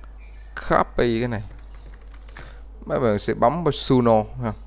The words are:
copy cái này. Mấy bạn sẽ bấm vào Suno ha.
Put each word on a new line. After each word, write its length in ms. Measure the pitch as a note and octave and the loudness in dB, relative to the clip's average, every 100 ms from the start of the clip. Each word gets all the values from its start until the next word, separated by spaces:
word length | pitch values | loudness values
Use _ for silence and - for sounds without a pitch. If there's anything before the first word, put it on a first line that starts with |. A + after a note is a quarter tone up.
| - - - - - - - | -16 -16 -16 -16 -14 -8 2
copy 500 | E3 - - B2 A2+ | 4 4 2 2 2
cái 80 | B2 | -2
này. 140 | A2 G2+ - - - - - - - - - - - - - - | -4 -8 -14 -16 -16 -18 -18 -18 -18 -16 -16 -16 -16 -16 -14 -4
Mấy 140 | D3 | 0
bạn 180 | A#2+ G#2 | 2 2
sẽ 160 | - | 0
bấm 300 | G#2+ A#2 E3 | 4 4 4
vào 80 | D#3 | 0
Suno 500 | - - B2+ A#2 A2 G#2+ B2+ | 0 4 4 6 4 4 -4
ha. 100 | A#2 G#2 | -6 -6